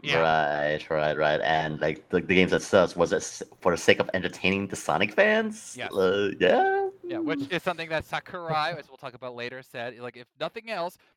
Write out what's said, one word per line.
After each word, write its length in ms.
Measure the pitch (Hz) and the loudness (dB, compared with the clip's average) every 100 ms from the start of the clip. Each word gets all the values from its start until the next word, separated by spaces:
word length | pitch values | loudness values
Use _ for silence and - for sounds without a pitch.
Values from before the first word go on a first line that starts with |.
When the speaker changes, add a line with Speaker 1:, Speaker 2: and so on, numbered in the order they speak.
Speaker 1:
Yeah. 160 | 151 104 | 0 2
Speaker 2:
Right, 680 | 80 78 76 73 73 76 - | 4 4 2 0 0 -2 -2
right, 280 | 78 76 76 | 0 0 2
right. 240 | 76 76 | 2 2
And, 400 | - 80 78 76 | 2 0 0 -2
like, 280 | 78 76 - | -2 -2 -2
the, 100 | 90 | -2
the 160 | 78 92 | 4 4
games 160 | 87 | 6
themselves, 420 | 87 - 101 82 | 4 4 4 4
was 180 | 87 85 | 2 2
it 40 | 82 | 2
s-, 260 | - - - - | -4 -10 -14 -4
for 120 | 110 | -2
the 40 | 101 | 2
sake 220 | - 98 | 4 4
of 100 | - | 2
entertaining 540 | 92 90 - 92 98 101 | -2 -4 -2 0 0 -2
the 80 | 95 | -6
Sonic 380 | - 78 104 | -2 0 0
fans? 600 | - 214 214 220 214 - 127 | 2 2 2 -2 -8 -14 -10
Speaker 1:
Yes. 160 | 110 | -6
Speaker 2:
Uh, 380 | 98 92 98 101 - | 2 2 2 0 2
yeah. 500 | - 247 381 392 381 - | 4 6 2 0 -4 -8
Speaker 1:
Yeah, 140 | 349 339 | -10 -6
which 220 | 311 285 269 | -4 -4 -4
is 140 | 170 | -4
something 240 | 185 165 165 | -4 -6 -6
that 160 | 160 | -6
Sakurai, 680 | - 156 - 185 165 156 156 165 | -4 -8 -8 -12 -4 -2 -2 -6
as 80 | 139 | -14
we'll 100 | 131 | -16
talk 160 | 135 | -16
about 200 | 120 127 | -12 -12
later, 280 | 120 123 127 | -8 -10 -10
said, 340 | 131 127 120 117 | -14 -10 -10 -10
like, 180 | 123 120 | -14 -14
"If 120 | 123 131 | -20 _
nothing 320 | 160 233 226 | -10 -10 -10
else, 260 | 202 175 - _ | -8 -8 -10 _